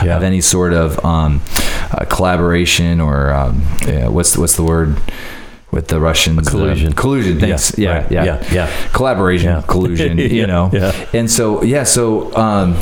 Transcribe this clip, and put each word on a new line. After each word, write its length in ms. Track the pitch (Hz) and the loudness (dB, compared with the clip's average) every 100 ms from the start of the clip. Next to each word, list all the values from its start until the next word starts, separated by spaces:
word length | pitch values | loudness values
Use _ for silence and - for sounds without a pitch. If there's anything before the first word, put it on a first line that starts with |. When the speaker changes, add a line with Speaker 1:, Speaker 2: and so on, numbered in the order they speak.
Speaker 1:
Yeah. 140 | 85 85 | 0 2
Speaker 2:
of 80 | |
any 160 | 95 92 | 0 0
sort 320 | - 92 87 | 0 0 2
of, 320 | 85 82 71 | 2 0 0
um, 380 | 85 82 78 71 - - - - - | 0 2 2 0 0 0 0 -2 -2
uh, 140 | - - | -4 -2
collaboration 960 | - 90 87 87 87 87 - 85 85 | 0 0 2 2 2 0 0 0 2
or, 320 | 78 71 69 | 0 0 0
um, 280 | 69 65 64 73 - - | 0 0 0 2 0 0
yeah, 220 | 71 58 | 0 0
what's, 300 | 73 85 62 | 0 0 0
what's 180 | 82 - | 0 0
the 80 | |
word? 320 | 80 82 78 71 - - - - - - - | 0 2 0 0 0 -4 -12 -14 -16 -20 -8
With 160 | - - | -6 -2
the 120 | 80 | 0
Russians, 480 | 80 78 80 80 73 | 0 0 0 0 0
Speaker 1:
Collusion. 440 | 71 76 - 78 | 0 0 0 0
Speaker 2:
uh, 20 | 76 | 0
collusion, 400 | 135 139 95 78 | 0 0 0 0
Speaker 1:
Yeah, 40 | |
Speaker 2:
thanks. 360 | 101 92 - - | 0 0 -2 -2
Yeah, 200 | 98 82 | -2 0
Speaker 1:
right. 120 | 71 | 0
Speaker 2:
yeah. 120 | 85 | 0
Speaker 1:
Yeah, 200 | 85 76 - | 0 -2 -2
yeah. 360 | 87 78 - - | -2 -2 -2 -2
Speaker 2:
Collaboration, 580 | - 131 95 92 90 87 | 0 0 2 2 2 2
Speaker 1:
Yeah. 120 | 80 | 0
<laughs> 60 | - | 0
Speaker 2:
collusion, 500 | 90 90 85 82 85 | 0 0 0 0 0
you 80 | - | 0
Speaker 1:
Yeah, 180 | 113 101 | 0 0
Speaker 2:
know. 220 | 87 90 | 0 0
Speaker 1:
yeah. 180 | 98 95 - - | 0 0 -2 -4
Speaker 2:
And 160 | 117 113 | -2 0
so, 320 | - 110 101 | 0 0 0
yeah, 200 | 110 143 | 0 0
so, 500 | 123 123 117 110 - - | 0 0 0 0 -2 -2
um, 400 | 110 101 90 87 | 0 2 2 0